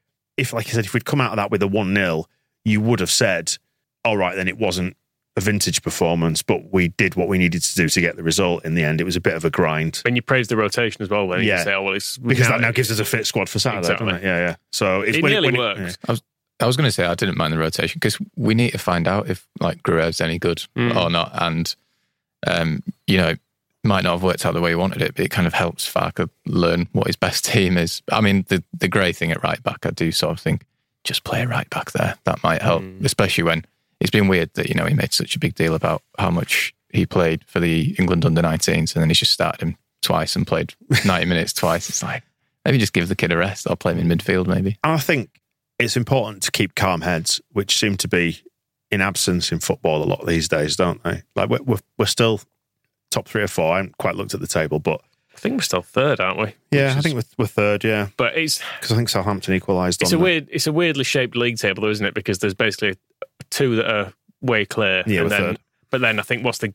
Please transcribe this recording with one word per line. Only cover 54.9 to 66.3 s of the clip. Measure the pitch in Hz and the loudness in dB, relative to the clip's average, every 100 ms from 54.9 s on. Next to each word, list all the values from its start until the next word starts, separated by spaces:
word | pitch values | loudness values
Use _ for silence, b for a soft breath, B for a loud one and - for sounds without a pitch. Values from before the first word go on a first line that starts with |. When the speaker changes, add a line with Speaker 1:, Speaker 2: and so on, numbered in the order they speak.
| 78 _ _ _ - | -4 _ _ _ -6
Speaker 2:
I | |
think | - 262 | -4 -2
we're | |
still | - 90 | -2 -2
third, | - - 139 123 | -2 0 0 0
aren't | - 95 | -2 -2
we? | 110 - - | -4 -6 -2
Speaker 1:
Yeah, | 143 139 | 0 2
Speaker 2:
Which | 131 | 2
Speaker 1:
I | |
Speaker 2:
is | |
Speaker 1:
think | 156 131 | 0 -2
we're, | 110 - | -6 -4
we're | 110 | -2
third, | - 104 104 | 0 2 2
yeah. | 110 107 101 - | 0 0 -2 -2
Speaker 2:
But | 123 160 | -2 0
it's | 160 - B B | -2 -2 B B
Speaker 1:
'Cause | - | -2
I | 113 | 0
think | 117 | 2
Southampton | 101 95 98 - | 0 0 -2 0
equalised | 95 - 95 90 90 | -2 0 0 2 0
Speaker 2:
it's | 90 | 2
Speaker 1:
on | 160 | 2
Speaker 2:
a | |
Speaker 1:
the | |
Speaker 2:
weird, | 180 165 143 | 2 0 -2
it's | 151 156 | -4 -2
a | |
weirdly | 156 175 143 | 0 0 0
shaped | 127 143 127 120 | 0 0 0 0
league | 120 113 | -2 0
table, | 104 92 | -2 0
though, | 107 | 0
isn't | 107 101 | 0 -2
it? | |
Because | - 101 98 | -4 -4 -2
there's | 104 | 0
basically | 95 113 - 104 92 _ - - - - | 0 -2 0 -2 -4 _ -20 -20 -20 -8
two | - 139 113 | -2 0 2
that | 113 | 0
are | 107 95 - _ _ | -2 -4 -10 _ _
way | 131 110 101 | 0 0 0
clear. | - 101 92 90 | 0 0 0 0
Speaker 1:
Yeah, | 98 | 0
Speaker 2:
And | 85 | 2
Speaker 1:
we're | |
Speaker 2:
then, | 101 | 0
Speaker 1:
third. | 87 110 _ _ - | 0 -4 _ _ -6
Speaker 2:
but | 131 | 0
then | 120 110 | 0 0
I | |
think | 104 | -2